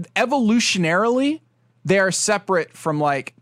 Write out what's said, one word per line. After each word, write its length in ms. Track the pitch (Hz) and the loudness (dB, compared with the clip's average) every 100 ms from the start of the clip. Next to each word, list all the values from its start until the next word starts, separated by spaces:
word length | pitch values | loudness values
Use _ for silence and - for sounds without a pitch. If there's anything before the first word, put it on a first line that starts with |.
| 170 185 | -6 -2
evolutionarily, 1300 | 240 277 220 233 - 190 160 175 226 254 277 311 _ _ _ _ - | 0 0 2 2 0 0 0 2 2 0 0 -4 _ _ _ _ 0
they 140 | 190 | 2
are 120 | 190 | 2
separate 600 | 175 - 208 - 185 143 - | 0 -2 -2 -2 -2 -4 -6
from, 220 | 165 151 | -4 -2
like, 340 | 147 139 123 _ | -2 -2 -6 _